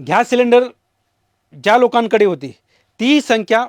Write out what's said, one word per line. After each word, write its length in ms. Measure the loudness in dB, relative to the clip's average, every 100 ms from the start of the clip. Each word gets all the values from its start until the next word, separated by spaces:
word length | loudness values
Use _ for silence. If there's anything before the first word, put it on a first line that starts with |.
| -4
गॅस 220 | -2 0
सिलेंडर 340 | 0 2 2 2 -10 _ _ _ _ _ _ _ -8
ज्या 140 | 0 2
लोकांकडे 480 | 2 0 -2 0 0
होती 260 | -2 -12 -18 _ _ _ -6
ती 220 | 0 0
संख्या 440 | 0 -4 0 -2